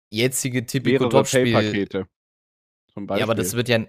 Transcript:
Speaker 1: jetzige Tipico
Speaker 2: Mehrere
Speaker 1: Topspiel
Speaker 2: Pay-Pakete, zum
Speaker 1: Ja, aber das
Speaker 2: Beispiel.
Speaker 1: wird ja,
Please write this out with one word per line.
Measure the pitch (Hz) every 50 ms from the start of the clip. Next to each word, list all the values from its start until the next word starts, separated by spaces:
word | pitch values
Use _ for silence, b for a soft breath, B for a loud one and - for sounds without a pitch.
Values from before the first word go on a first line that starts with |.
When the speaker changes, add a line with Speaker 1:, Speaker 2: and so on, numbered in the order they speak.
| _ _
Speaker 1:
jetzige | 104 107 120 131 135 - - 131 123 127 123
Tipico | - - 135 117 117 127 131 127
Speaker 2:
Mehrere | 120
Speaker 1:
Topspiel | 123 135 135 - 135 127 127 120 113
Speaker 2:
Pay-Pakete, | 110 107 107 107 101 98 - - 95 98 - _ _ _ _ _ _ _ _ _ _ _ _ _ _ _ _ _
zum | 104 101 98
Speaker 1:
Ja, | 98 104 110
aber | 110 113
das | 110 90 92
Speaker 2:
Beispiel. | 110 120
Speaker 1:
wird | 120 120
ja, | 120 113 107